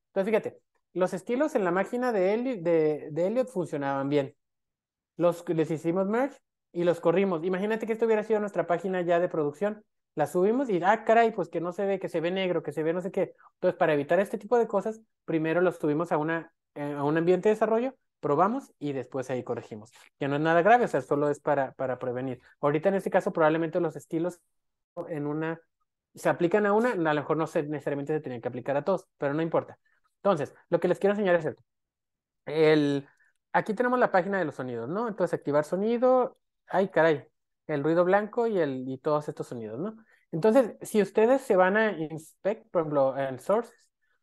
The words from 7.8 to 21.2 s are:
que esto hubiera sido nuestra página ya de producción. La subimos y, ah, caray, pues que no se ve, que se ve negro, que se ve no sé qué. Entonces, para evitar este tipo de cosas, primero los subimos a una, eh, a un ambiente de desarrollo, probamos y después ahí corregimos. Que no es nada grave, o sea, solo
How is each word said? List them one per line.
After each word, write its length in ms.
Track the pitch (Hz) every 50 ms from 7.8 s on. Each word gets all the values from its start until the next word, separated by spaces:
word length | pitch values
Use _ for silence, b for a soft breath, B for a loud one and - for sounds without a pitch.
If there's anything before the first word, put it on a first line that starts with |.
| 226
que 60 | 214
esto 140 | 226 220 233
hubiera 180 | 226 220 208 208
sido 160 | 214 220 208
nuestra 260 | 208 202 - - -
página 360 | - 175 - - 190 185 185
ya 180 | 175 170 175 170
de 80 | 180 175
producción. 560 | - 160 147 147 143 - 202 208 214 214 - _ _ _ _ _ _
La 120 | 151 147
subimos 420 | 143 - 180 185 208 233 262 285 233
y, 100 | 190 165
ah, 220 | 170 190 220 220 220
caray, 280 | - 220 233 233 226
pues 160 | 220 202 165 -
que 120 | - 165
no 120 | 165 180
se 140 | 175 - 202
ve, 120 | 196 196 190
que 80 | 185 165
se 120 | - 165
ve 100 | 156 175
negro, 320 | 185 190 190 180 170 160
que 100 | 156 151
se 100 | 123 160
ve 100 | 151 160
no 80 | 170 185
sé 100 | 175 190
qué. 240 | - 196 170 - b b b b b
Entonces, 240 | _ - 180 170 -
para 160 | 175 160 151
evitar 240 | 143 139 - 170 185
este 200 | 202 202 - 202
tipo 200 | 208 208 247 233
de 80 | 226
cosas, 340 | 214 - 196 190 220 220 220 _ _ _ _ _
primero 360 | - 165 160 156 160 160 175
los 160 | 185 175 165
subimos 340 | - - 151 147 156 170 -
a 60 | 180
una, 360 | 151 151 160 165 165 160 - _ _ _ _ _
eh, 200 | 147 143 147 147
a 100 | 143 139
un 120 | 147 156 165
ambiente 300 | 170 175 185 180 180 214
de 60 | 214
desarrollo, 400 | 214 226 208 220 226 247 269 - _ _ _ _ _
probamos 520 | - 143 143 151 180 208 240 277 - - _ _
y 160 | 143 147 135
después 360 | 131 123 - - 135 127 -
ahí 140 | 131 123 113
corregimos. 480 | - 120 117 - - 117 107 107 - b b b b _ _
Que 80 | 147
no 100 | 139 143
es 40 | 143
nada 220 | 156 160 165 170
grave, 240 | 165 208 233 247 226
o 20 | 160
sea, 140 | - 143
solo 280 | - - 147 143